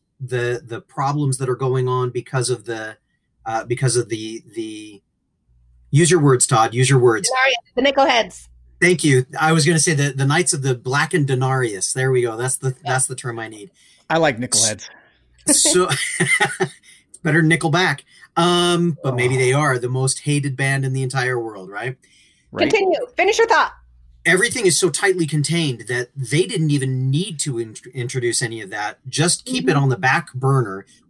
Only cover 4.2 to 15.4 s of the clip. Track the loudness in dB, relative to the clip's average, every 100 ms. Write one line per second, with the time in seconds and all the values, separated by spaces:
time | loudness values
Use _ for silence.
4.2 | -6 -10 -12 -10 -8 -10 -14 -20 _ _
5.2 | _ _ _ _ _ _ 0 4 6 6
6.2 | 6 4 4 2 2 2 4 6 6 4
7.2 | 0 0 0 0 -4 -2 0 4 4 2
8.2 | 0 -8 -20 -20 _ 0 2 4 4 2
9.2 | 2 0 2 4 4 2 2 2 0 0
10.2 | 0 2 0 0 -2 -2 -2 -2 0 0
11.2 | 0 0 0 0 -2 -4 -6 -2 0 2
12.2 | 0 -2 -4 -4 -4 -6 -2 -2 -2 -6
13.2 | -8 -8 -10 -14 -20 _ _ _ -2 0
14.2 | 2 0 -2 0 0 -2 -12 -20 _ _
15.2 | _ _